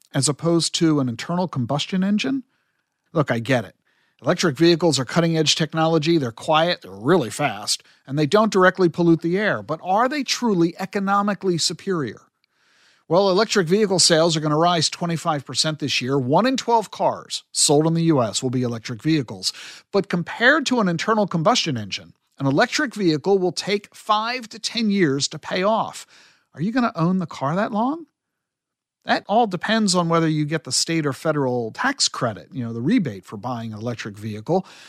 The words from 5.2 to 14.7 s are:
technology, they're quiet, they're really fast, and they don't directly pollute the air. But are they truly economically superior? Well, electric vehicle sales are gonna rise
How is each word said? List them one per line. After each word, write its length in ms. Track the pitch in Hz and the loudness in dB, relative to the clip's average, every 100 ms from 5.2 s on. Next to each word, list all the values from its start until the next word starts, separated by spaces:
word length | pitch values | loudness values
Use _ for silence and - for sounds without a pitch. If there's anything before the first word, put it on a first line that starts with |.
| 170 160 151 - | 2 2 0 0
technology, 600 | 156 160 160 165 147 170 | -2 0 2 2 2 2
they're 140 | 123 | 0
quiet, 500 | - - 156 170 175 | -4 0 2 2 -2
they're 100 | - | -8
really 380 | 95 120 180 110 | -6 2 2 2
fast, 540 | - 139 101 101 - _ _ - | -2 -4 -4 -6 -6 _ _ -8
and 100 | 143 | -2
they 80 | 151 | 2
don't 260 | 208 220 | 2 4
directly 360 | 190 180 185 180 | 4 4 4 2
pollute 340 | - 175 160 | 2 4 4
the 160 | 165 185 | 2 -2
air. 240 | 208 120 | -2 -2
But 200 | 98 160 | -4 -8
are 240 | 175 196 247 | -2 0 0
they 160 | 302 | -2
truly 500 | 254 - 240 185 165 - | -4 -2 0 2 0 -2
economically 800 | 190 202 196 202 202 190 196 170 | -8 -4 0 0 0 -2 -2 0
superior? 640 | - 170 196 180 123 - _ _ _ _ _ _ _ _ - | -2 -4 -4 -4 -4 -8 _ _ _ _ _ _ _ _ 0
Well, 200 | 170 196 | 2 4
electric 380 | 185 220 214 160 | 4 2 0 2
vehicle 320 | 202 208 185 | 2 2 2
sales 360 | 180 160 170 156 | 4 4 4 2
are 40 | |
gonna 180 | 151 151 | 0 2
rise 320 | 175 | 2